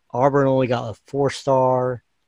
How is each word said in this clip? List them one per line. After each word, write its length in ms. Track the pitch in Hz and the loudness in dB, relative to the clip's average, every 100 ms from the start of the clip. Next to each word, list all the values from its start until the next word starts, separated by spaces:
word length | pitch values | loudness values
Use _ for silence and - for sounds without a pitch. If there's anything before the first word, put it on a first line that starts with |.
| _ | _
Auburn 360 | 120 139 143 135 | 0 2 2 2
only 200 | 131 123 | 2 0
got 220 | 120 120 | -2 -6
a 100 | - _ | -12 _
four-star. 960 | 139 139 - 139 131 127 127 127 123 _ _ | -4 -2 -2 0 2 2 0 -2 -6 _ _